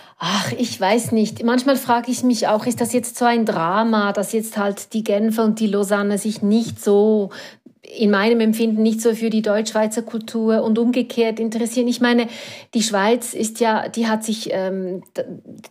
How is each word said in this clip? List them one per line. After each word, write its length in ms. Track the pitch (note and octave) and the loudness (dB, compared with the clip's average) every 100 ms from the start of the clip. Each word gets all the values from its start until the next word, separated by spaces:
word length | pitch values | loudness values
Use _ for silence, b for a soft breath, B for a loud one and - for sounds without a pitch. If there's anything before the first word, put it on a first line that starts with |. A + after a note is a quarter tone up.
| B - | B -8
Ach, 340 | E3+ G3 - A#3+ | -4 -2 -2 -2
ich 220 | A#3+ - | -4 0
weiß 320 | F#3+ A#3 - | 2 2 2
nicht. 320 | A3 G#3 - | 0 0 0
Manchmal 320 | A#3 B3+ C4+ C4 | 0 2 2 0
frage 340 | - A#3+ B3 | 2 0 0
ich 140 | A#3+ | 0
mich 240 | B3+ A3+ G#3 | 0 2 2
auch, 180 | G#3+ A#3+ | 0 0
ist 160 | A3+ | -2
das 120 | A3+ | -2
jetzt 240 | B3 A#3+ - | -2 -2 0
so 80 | A#3+ | 2
ein 200 | A#3 A3 | 2 0
Drama, 680 | F3+ E3 G3+ A3+ G#3+ G3+ | 0 0 2 2 2 0
dass 180 | G3+ G3 | -2 -2
jetzt 260 | A3+ A3 G#3+ | -4 -4 -2
halt 360 | G3+ G3+ - | -4 -4 -6
die 100 | A3 | -4
Genfer 400 | A3 G3+ A3 A3+ | 0 0 0 2
und 160 | A3 A3 | 2 2
die 80 | G#3+ | 0
Lausanne 500 | G3+ G3 G#3 G3+ G3+ | 0 0 0 0 -2
sich 240 | A3 G#3+ | -2 -2
nicht 420 | G3+ A3+ A#3 - | 2 2 0 -2
so, 460 | G#3+ G3+ G#3+ G#3+ G3 B B B - _ - - | 2 4 6 2 0 B B B -20 _ -18 0
in 140 | G#3 | 2
meinem 280 | G3+ A3 A#3 | 4 4 4
Empfinden, 420 | A3 A3 A3+ G#3+ | 2 2 2 2
nicht 200 | A3 A3 | 2 2
so 120 | A#3 | 0
für 160 | A3 A3+ | 0 0
die 120 | A3 | 0
deutsch-schweizer 640 | G#3+ G#3 A3 G#3+ G#3+ A#3 | 0 0 0 0 0 -2
Kultur 600 | A3+ A3+ A3 A3+ A3 A3 | -6 -8 -6 -2 2 2
und 160 | A3 A3 | 2 2
umgekehrt 580 | A#3+ B3+ B3 A3+ A3+ A3 | 2 0 0 0 0 0
interessieren? 500 | A3+ A3+ A3+ B3+ A#3+ | -4 -2 -2 0 0
Ich 100 | A#3 | 2
meine, 280 | A#3+ A#3+ A#3 B B B B | 2 2 0 B B B B
die 80 | A#3 | -2
Schweiz 520 | G#3 G3+ G3+ A#3+ - | 0 2 2 2 -2
ist 260 | - A3 A3 | -6 -6 -2
ja, 300 | A3+ A3 - | 0 0 -2
die 180 | A3+ A3+ | -4 -2
hat 160 | A3 | -2
sich, 260 | A3+ G#3+ - | -2 -6 -4
ähm, 520 | F#3+ F#3+ F#3+ F#3 F#3 - - | -4 -2 -4 -6 -8 -10 -10
d-, 80 | - - - - - | -10 -12 -18 -20 -20